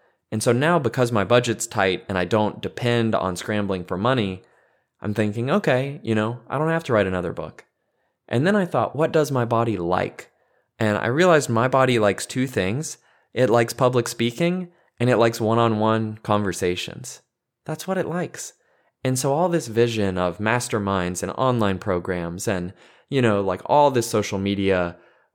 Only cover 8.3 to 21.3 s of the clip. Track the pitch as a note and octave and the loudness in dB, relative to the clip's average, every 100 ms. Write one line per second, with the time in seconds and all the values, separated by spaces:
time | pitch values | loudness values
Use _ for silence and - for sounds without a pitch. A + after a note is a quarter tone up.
8.3 | A#2+ E3+ G#3 F3 C3+ G#2+ C3 D#3+ D#3+ C#3 | 0 2 2 0 0 -2 -2 0 2 0
9.3 | C3 A#2 A#2 A#2 F#2+ E2+ F2+ F#2+ - - | 0 0 0 0 -2 0 0 -2 -8 -20
10.3 | _ _ _ _ - A2 G#2 A2+ C#3+ F3+ | _ _ _ _ -2 0 0 0 2 4
11.3 | D#3 B2+ A2+ B2+ C3+ C3 A#2 G#2 F#2+ - | 4 4 0 2 4 4 4 4 2 -4
12.3 | B2+ B2+ A2 F#2 B2 D#3+ - _ _ _ | -4 -2 -2 -2 -2 -6 -12 _ _ _
13.3 | - B2+ A#2 A#2 - B2+ B2+ A#2 - A#2 | 0 4 4 2 2 2 2 -2 -2 -2
14.3 | A#2 E3+ F#3 F3 _ _ - A#2+ A2 A#2 | 0 -2 -2 -6 _ _ -2 2 4 4
15.3 | A2+ A2 A2+ A#2 G#2+ A2 A2 A2 G#2+ - | 2 0 2 2 2 2 0 -2 -6 -2
16.3 | G#2 G2+ - F2+ F2+ - - C3 - _ | 0 0 -2 -2 -2 -6 -12 -14 -18 _
17.3 | _ _ _ - D#3 - F#3+ - F3 D#3 | _ _ _ -12 -10 -4 -4 -4 -4 -8
18.3 | - - - _ _ _ _ C3 B2+ C#3+ | -10 -16 -18 _ _ _ _ -4 0 0
19.3 | C#3+ F3+ E3+ A#2+ A2 A#2+ A2 G2 F#2 F2+ | 2 2 0 0 2 2 2 -2 0 -2
20.3 | E2+ G#2+ B2 - A2 G2 F#2+ F2+ F2+ F#2+ | -2 0 0 0 -2 0 0 -2 -4 -6